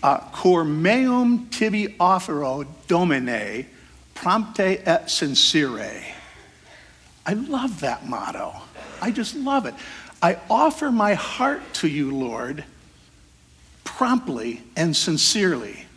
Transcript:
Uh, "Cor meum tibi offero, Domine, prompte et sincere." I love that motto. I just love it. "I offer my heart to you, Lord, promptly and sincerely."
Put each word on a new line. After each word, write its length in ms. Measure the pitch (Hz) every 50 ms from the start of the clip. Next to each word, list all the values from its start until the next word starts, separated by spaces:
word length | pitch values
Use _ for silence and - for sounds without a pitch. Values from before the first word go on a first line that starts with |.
| -
Uh, 140 | 139 139 - - -
"Cor 320 | - - - 185 180 170 165
meum 840 | 151 151 151 160 185 226 254 262 254 247 247 247 240 240 233 240 -
tibi 380 | - - 220 214 196 214 208 196 - -
offero, 640 | 175 185 190 180 180 - 165 147 147 131 131 143 143 139 160 - -
Domine, 800 | - 175 170 180 175 147 131 123 123 120 110 104 101 104 120 131 - - - - - - - - _ -
prompte 680 | - - 175 185 220 220 - - - 196 190 190 185 -
et 280 | 185 185 165 - -
sincere." 800 | - - 160 143 135 - - - - 156 147 131 120 107 104 95 107 104 - - - - - - - - - - - - - - - - - - - _ - - - _ _
I 100 | - 202
love 480 | 214 262 302 294 262 254 269 208 147
that 280 | 143 131 117 - - -
motto. 460 | 120 104 95 - - - - - - - - - - - - - - -
I 120 | - 220
just 240 | 226 - 220 208 -
love 320 | 294 262 269 277 277 214
it. 80 | 123 - - - - - - - - - -
"I 180 | - - - - - -
offer 420 | 220 240 302 320 294 - 311 285
my 220 | 247 226 208 208 202
heart 480 | - - - - - 247 269 - - - - -
to 120 | - -
you, 220 | 160 156 151 143 135
Lord, 540 | 139 135 131 120 113 113 123 123 143 151 147 - - - - - - - - - _ - - _ _ _ _ _ - _ - - - - _
promptly 800 | - - - 262 240 254 247 - - 139 117 110 120 113 - - - -
and 200 | - 160 170 151
sincerely." 920 | - - - 160 139 - - - 214 202 185 165 123 110 101 101 - - - -